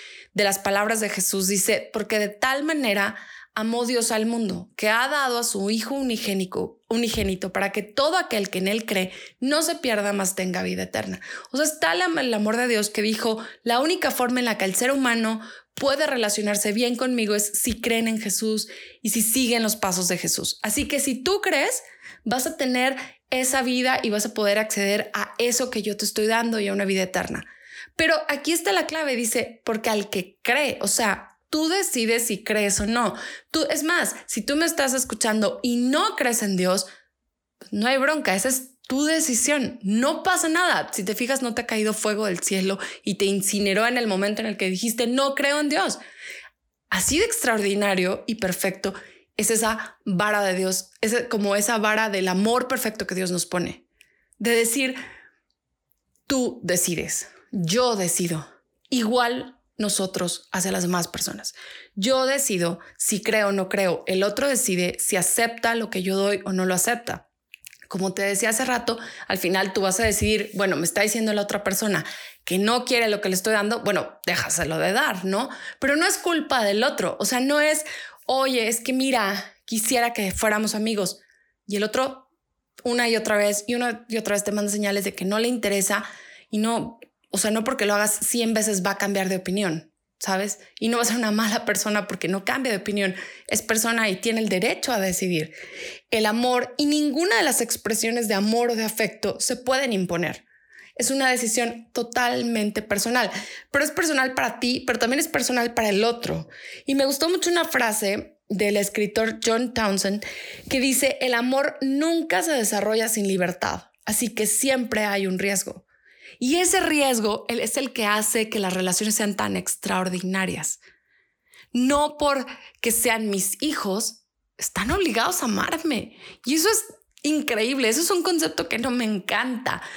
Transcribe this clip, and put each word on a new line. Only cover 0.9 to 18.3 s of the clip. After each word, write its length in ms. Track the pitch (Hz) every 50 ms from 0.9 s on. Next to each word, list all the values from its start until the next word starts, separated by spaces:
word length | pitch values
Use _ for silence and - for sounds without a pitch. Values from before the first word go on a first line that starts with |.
| 226 214
de 100 | 214 190
Jesús, 380 | - 202 180 - 202 196 185 190
dice, 420 | 208 190 - - 208 - - -
"Porque 260 | - 220 208 - 226 214
de 100 | 208 202
tal 320 | - - - 262 262 285
manera 540 | 294 311 320 294 262 220 196 208 196 254 - - - - - - - _
amó 320 | - 220 220 226 233 240 240
Dios 280 | 233 247 233 226 -
al 140 | 233 214 220
mundo, 440 | 226 233 233 220 190 185 175 180 - _
que 120 | - 214 214
ha 200 | 220 233 254 277
dado 300 | 302 285 269 254 240 233
a 60 | 226
su 260 | 226 - 196 196 202
Hijo 260 | 226 220 214 - 277
unigénico, 840 | 277 269 247 220 214 - 208 196 190 185 185 - - - - - _ _ -
unigénito, 640 | 226 233 240 220 - 226 202 196 190 185 202 185
para 200 | - 190 196 196
que 100 | 196 214
todo 340 | 202 - - 277 277 311 349
aquel 320 | 359 349 - 233 208 196 190
que 100 | - 185
en 100 | 185 196
él 180 | 214 226 220
cree 260 | - 208 185 185 185 - - - - - -
no 220 | 247 269 294 320
se 120 | 311 330 339
pierda, 380 | 330 - 247 220 208 202 202
mas 240 | 202 196 190 185 -
tenga 260 | 185 185 185 180 185
vida 220 | 185 185 180 185 190
eterna". 360 | - - - 208 196 185 - - - - - - -
O 60 | -
sea, 100 | 269 311
está 260 | 302 302 - 330 320
el 100 | - 349
am-, 160 | 370 349 330 302
el 140 | 262 247
amor 240 | 226 208 208 214 220
de 120 | 240 247 247
Dios 220 | 233 208 208 208
que 120 | - 220
dijo, 420 | 208 220 214 - - 226 220 220 - - - - -
"La 160 | 233 233 247
única 320 | 285 320 370 359 311 262
forma 260 | - - 247 240 254 247
en 60 | 247
la 120 | 233 208
que 80 | - 196
el 120 | 190 185
ser 160 | - 240 262
humano 480 | 277 277 262 240 233 226 226 220 226 220 - - - - - _ -
puede 320 | - 254 277 277 285 311
relacionarse 640 | 294 269 240 214 208 208 214 208 208 208 202 - 208
bien 220 | 202 226 247 240 247
conmigo 400 | 233 262 254 247 233 220 202 208
es 260 | 208 208 - - -
si 200 | - 247 214 -
creen 260 | - 240 226 226 226
en 140 | 226 220 214
Jesús 480 | 220 202